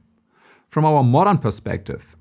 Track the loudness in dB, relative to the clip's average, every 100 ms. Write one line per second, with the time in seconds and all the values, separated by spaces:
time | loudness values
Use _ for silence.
0 | _ _ _ _ _ _ _ -2 0 2
1 | 2 2 2 0 -2 -6 -8 -10 -10 -14
2 | -16 -16